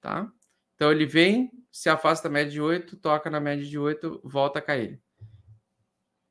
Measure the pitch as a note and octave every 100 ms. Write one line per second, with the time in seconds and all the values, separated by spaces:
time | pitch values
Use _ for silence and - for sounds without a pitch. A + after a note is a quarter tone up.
0 | - E3 A3 _ _ _ _ - D3+ D3+
1 | D3 D#3 F3+ A3+ B3+ - _ - E3 D#3
2 | D#3 D#3+ D#3+ D3 D3 D3 D3+ F3 F3 -
3 | D#3 D3+ D#3 D3+ D3 C#3+ C#3+ D3 D3 D3+
4 | E3 - B2+ C#3 C#3+ D3 D3 C#3 G#2+ C3+
5 | _ _ - - _ - _ _ _ _
6 | _ _ _